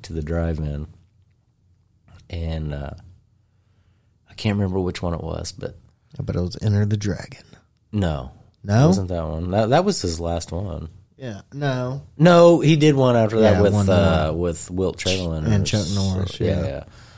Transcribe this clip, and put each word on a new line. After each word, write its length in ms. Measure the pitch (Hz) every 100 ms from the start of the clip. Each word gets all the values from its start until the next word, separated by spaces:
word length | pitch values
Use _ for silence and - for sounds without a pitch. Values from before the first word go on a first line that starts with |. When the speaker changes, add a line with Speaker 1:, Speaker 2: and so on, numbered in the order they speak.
Speaker 1:
to 120 | -
the 100 | 80
drive-in. 640 | 73 85 82 78 76 73 76 - _ _ _ _ _ _ _ _ _ _ _ - -
And, 440 | 85 82 80 76
uh, 180 | 71 71 - - - _ _ _ _ _ _ _ _ _ _ _
I 40 |
can't 240 | - 110 101
remember 220 | 98 95
which 200 | 90 87
one 120 | 87
it 100 | 82
was, 300 | 80 82 -
but 240 | - - - _ _ _ -
Speaker 2:
I 40 |
bet 120 | - -
it 60 |
was 160 | 90 -
Enter 240 | 107 101 104
the 120 | 104
Dragon. 460 | 104 - - - - - _ _ _
Speaker 1:
No. 380 | 104 90 73 67 - _ _
Speaker 2:
No? 200 | - 107
Speaker 1:
It 40 | 151
wasn't 200 | 190 87
that 160 | 87 80
one. 260 | 80 87
That, 180 | 98 110
that 160 | 147 196
was 160 | 185
his 180 | 90 80
last 320 | 85 85 -
one. 380 | 85 98 78 82 - _ -
Speaker 2:
Yeah. 240 | 131 98 -
No. 500 | 139 143 127 123 139 - -
Speaker 1:
No, 420 | 165 170 170 165
he 160 | 147 160
did 200 | 151 139
one 200 | 127 120
after 240 | 110 110
that 120 | 107
Speaker 2:
Yeah, 80 | 98
Speaker 1:
with, 120 | 101
Speaker 2:
one 160 | 101 95
Speaker 1:
uh, 380 | 90 82 80 78
Speaker 2:
more. 100 | 80
Speaker 1:
with 280 | 87 82 -
Wilt 260 | 90 92 85
Chamberlain 480 | 92 95 87 80 92
Speaker 2:
And 180 | 104
Speaker 1:
or 20 | 98
Speaker 2:
Chuck 160 | 107
Speaker 1:
s-, 140 | 87 98
Speaker 2:
Norris, 440 | 98 92 95 -
Speaker 1:
yeah, 80 | -
Speaker 2:
yeah. 180 | - -
Speaker 1:
yeah. 160 | 69 - - -